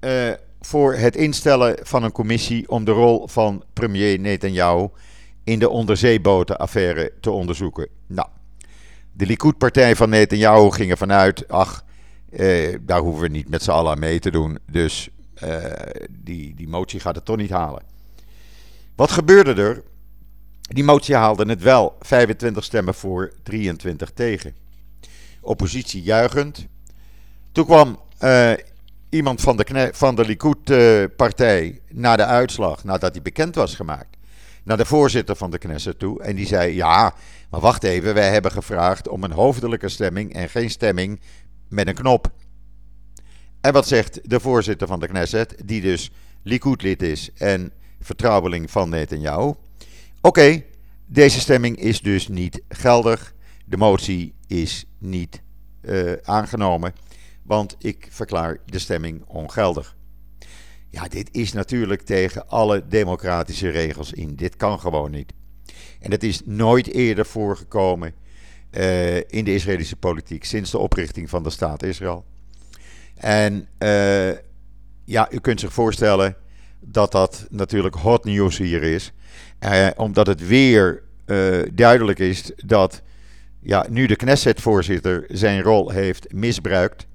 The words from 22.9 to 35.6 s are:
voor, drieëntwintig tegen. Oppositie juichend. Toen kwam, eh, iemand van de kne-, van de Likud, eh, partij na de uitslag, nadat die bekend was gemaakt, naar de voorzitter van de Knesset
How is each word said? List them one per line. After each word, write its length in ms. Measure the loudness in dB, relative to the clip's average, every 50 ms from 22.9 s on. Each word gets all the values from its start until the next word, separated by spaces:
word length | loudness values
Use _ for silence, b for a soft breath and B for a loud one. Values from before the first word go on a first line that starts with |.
| -4
voor, 380 | -6 -6 -8 -6 -6 -6 -8 -10 -18 -14
drieëntwintig 680 | -10 -8 -4 -4 -4 -6 -6 -8 -8 -8 -8 -10 -12
tegen. 440 | -6 -4 -4 -4 -4 -4 -8 -14 -18 -18 -20 -20 -20 -20 -20 -20 -20 -20 b b b b b b b b
Oppositie 640 | b -6 -4 -4 -4 -4 -4 -6 -8 -8 -10 -8 -2
juichend. 640 | 0 2 2 2 2 0 -2 -4 -4 -8 -16 -18 -18 -18 -20 -20 b b b b b b b b b b b b b -2
Toen 120 | 0 4
kwam, 360 | 8 8 8 8 6 2 -10 -14 -20 -12 -2
eh, 340 | 2 4 6 6 6 4 2 0 -4 -14 -20 -20 -20 -20 -20 -20 -14 -4
iemand 320 | -4 -2 0 0 -2 0
van 160 | 2 2 2
de 80 | 2 0
kne-, 260 | -2 0 -2 -2 -2 0
van 220 | 2 0 2 2
de 100 | 2 0
Likud, 460 | 0 0 -2 0 0 0 0 0 2
eh, 340 | 4 6 8 8 8 6 4 0 0
partij 640 | 0 0 0 2 2 2 2 4 2 0 -4 -8 -14 -20 -16
na 280 | -12 -2 2 2 4
de 80 | 4 4
uitslag, 600 | 2 4 2 2 0 -2 -4 -4 -4 -4 -6 -6
nadat 280 | -6 -4 -2 -2 -4 -4
die 100 | -4 -12
bekend 320 | -10 -4 -4 -6 -4 -2
was 200 | -2 -2 -2 -4
gemaakt, 420 | -10 -10 -10 -10 -12 -12 -18 -20 -20 b b b b b b b b b
naar 120 | -4 -2
de 80 | -2 0
voorzitter 520 | 2 4 4 4 4 2 0 -2 -4 -6
van 140 | -6 -6 -8
de 80 | -8
Knesset 400 | -10